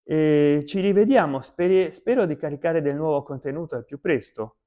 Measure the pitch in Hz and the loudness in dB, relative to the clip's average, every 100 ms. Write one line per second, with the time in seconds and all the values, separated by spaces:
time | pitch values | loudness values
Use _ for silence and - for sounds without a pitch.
0 | - 156 156 151 147 147 147 196 196 196 | -2 0 4 4 4 2 -2 -2 2 2
1 | 214 262 156 135 - - 180 190 175 - | 4 4 2 -4 -8 -2 2 2 2 -4
2 | - 254 180 147 151 143 170 165 143 143 | -2 0 0 -2 -6 -4 -2 0 -2 -2
3 | 156 143 139 135 143 147 165 123 113 139 | -2 -2 -4 -10 -8 -8 -8 -10 -10 -8
4 | 185 135 - - 110 _ | -2 -2 -2 -10 -10 _